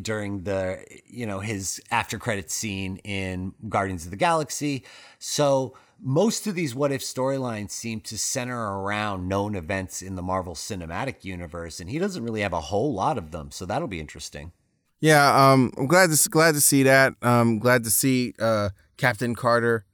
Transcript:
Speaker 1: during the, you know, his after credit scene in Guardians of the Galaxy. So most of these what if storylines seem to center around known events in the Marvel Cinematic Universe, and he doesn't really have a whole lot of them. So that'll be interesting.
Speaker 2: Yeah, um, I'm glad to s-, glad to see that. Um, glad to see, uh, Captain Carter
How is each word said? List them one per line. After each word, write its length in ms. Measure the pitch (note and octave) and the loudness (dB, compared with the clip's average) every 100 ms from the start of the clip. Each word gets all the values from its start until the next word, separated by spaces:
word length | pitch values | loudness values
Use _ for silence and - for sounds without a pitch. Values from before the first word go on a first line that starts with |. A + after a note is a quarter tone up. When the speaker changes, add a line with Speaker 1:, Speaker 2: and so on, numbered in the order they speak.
Speaker 1:
during 400 | G2+ G#2+ G2+ G2+ | -6 -6 -6 -6
the, 420 | F2+ F#2+ F#2 F#2+ - - _ | -4 -2 -2 -6 -12 -20 _
you 180 | A#2+ | -10
know, 160 | A2+ G2 | -8 -6
his 400 | G#2 G2+ F#2+ - - | -6 -6 -6 -8 -2
after 280 | A#2 - A2 | -2 -2 -6
credit 320 | - G2+ F2+ | -4 -4 -4
scene 480 | - A2 F#2+ F#2+ F#2+ | -6 -6 -4 -6 -8
in 560 | G#2 G2 F#2 F#2 F#2 - G#2+ | -8 -6 -4 -4 -8 -10 -4
Guardians 380 | G#2+ F#2+ F2+ | -2 -2 -6
of 60 | E2+ | -8
the 80 | G2 | -2
Galaxy. 680 | F3 E3 D3+ - D3 C3+ - - - - | 0 0 -2 -4 -4 -6 -10 -20 -20 -16
So 560 | - - C#3+ C3+ B2+ - _ _ | -8 0 2 2 0 -8 _ _
most 440 | C3 C#3+ G#3+ - G#3+ | -2 2 2 0 -4
of 80 | |
these 200 | F3+ D#3 | -4 -4
what 180 | A#2+ C#3+ | -2 -2
if 80 | C3+ | -2
storylines 720 | - - C3 C3+ B2 G#2+ G2+ | -6 -4 -2 -2 -4 -6 -8
seem 300 | - A2+ A2 | -8 -8 -8
to 160 | - G#2+ | -8 -6
center 400 | - C3+ B2 B2 | -4 -4 -6 -6
around 680 | G#2+ G2 G2 G#2 G#2+ F#2+ F#2 | -4 -4 -4 -2 -2 -4 -2
known 280 | G2 G#2 | 0 0
events 480 | G2+ D#2+ F#2+ F#2+ - | -4 -4 -4 -4 -10
in 140 | F#2 F#2 | -10 -8
the 60 | |
Marvel 320 | F2+ F#2+ F2+ | -4 -4 -4
Cinematic 720 | E2 - G2 D#2+ F2 C3+ - | -10 -10 -8 -8 -6 -8 -8
Universe, 560 | G2 F2+ F2 E2+ E2 - | -10 -10 -10 -10 -12 -12
and 80 | F2+ | -8
he 100 | D3 | -4
doesn't 240 | G3 F3+ | -4 -4
really 180 | A#2 A2 | -4 -2
have 100 | G2+ | -2
a 80 | E2+ | -2
whole 320 | D#2+ G#2 C#3+ | -2 0 0
lot 240 | G2+ A#2+ C3 | 0 -2 -2
of 140 | D#2+ | -6
them. 200 | E2 C#2+ | -10 -12
So 140 | - | -10
that'll 240 | F#2 A#2+ B2+ | -6 -4 -4
be 120 | E2+ | -8
interesting. 520 | D2+ D2 - D2 E2 _ _ _ _ - | -10 -12 -14 -14 -16 _ _ _ _ 0
Speaker 2:
Yeah, 520 | D#3 D3+ C#3+ B2+ C3+ | 4 6 6 8 8
um, 200 | C3+ B2 - | 8 4 0
I'm 80 | C3 | 4
glad 200 | F3+ F#3 | 6 6
to 40 | |
s-, 160 | D3+ - | 4 2
glad 240 | D#3 E3 D3 | 4 4 4
to 40 | |
see 220 | - C#3 | 4 6
that. 320 | C3+ C3+ C3+ - | 6 8 6 2
Um, 360 | A#2+ A#2+ A#2 A2 | 2 4 4 4
glad 260 | B2 B2 | 4 4
to 60 | A2+ | 2
see, 440 | - C3+ B2+ B2 - | 0 2 2 0 -2
uh, 300 | A2+ A2 G2+ - _ - | 0 2 0 -6 _ -2
Captain 360 | B2+ A2+ A#2+ | -2 0 -2
Carter 520 | A2+ B2 A#2 A#2 A2+ - | 0 2 4 4 0 -2